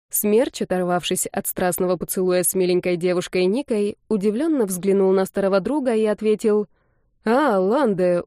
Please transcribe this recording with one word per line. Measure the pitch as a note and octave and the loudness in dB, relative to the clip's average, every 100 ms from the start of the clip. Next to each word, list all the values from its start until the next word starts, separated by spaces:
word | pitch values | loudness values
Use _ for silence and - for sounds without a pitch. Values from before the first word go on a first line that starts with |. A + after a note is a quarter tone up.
| _ | _
Смерч, | - G#3 G#3+ D4+ - | -4 2 2 2 -2
оторвавшись | G3 F#3 F3+ F3+ - F#3 | -4 -2 0 -2 -2 -4
от | - - - | -4 -6 -6
страстного | - F#3 F3 F3+ F3+ | -4 -2 0 -2 -2
поцелуя | - G3 F#3 F3+ | -4 -2 0 0
с | F3 | 0
миленькой | F#3+ F3+ F3+ F3+ F3 | 0 2 0 0 -2
девушкой | F3+ F3+ - F#3 F#3 | 0 -2 -2 0 0
Никой, | A3+ - G#3+ G3+ - - | 0 -2 -2 -2 -6 -4
удивлённо | A3 G#3 G#3 E4 D4 G3+ | -2 0 0 0 0 0
взглянул | F3+ F#3+ G3 F#3+ | -2 0 2 4
на | F#3+ | 2
старого | F#3+ - G3 G3 | 0 -2 0 0
друга | F#3 D4 B3+ | 0 -2 0
и | A3 | 0
ответил: | G#3+ G#3 G#3+ G#3+ A3 G#3 G#3 _ _ _ _ _ | 0 0 0 0 0 0 -2 _ _ _ _ _
"А, | A3 B3 D4 G3 | 0 2 2 2
Ланде, | F#3 C4 D4 F3+ F3+ F3 | 2 2 2 2 2 0